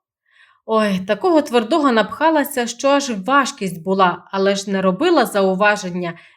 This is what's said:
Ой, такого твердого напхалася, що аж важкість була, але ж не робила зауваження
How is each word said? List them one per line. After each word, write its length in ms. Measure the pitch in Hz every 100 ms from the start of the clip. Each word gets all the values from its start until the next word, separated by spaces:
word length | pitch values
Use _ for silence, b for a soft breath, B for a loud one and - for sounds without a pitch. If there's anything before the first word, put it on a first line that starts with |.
| _ _ b b b b -
Ой, 340 | 220 208 190 190
такого 340 | 214 370 320
твердого 500 | 294 240 220 330 285
напхалася, 760 | 226 214 - 311 311 277 254 233
що 200 | - 269
аж 240 | 277 277 208 185
важкість 580 | 277 233 - 190 165
була, 440 | 190 190 180 170 -
але 240 | 196 196 196
ж 160 | 202
не 100 | 196
робила 440 | 190 180 349 320 220
зауваження 880 | 202 190 190 208 202 190 175 170 165 B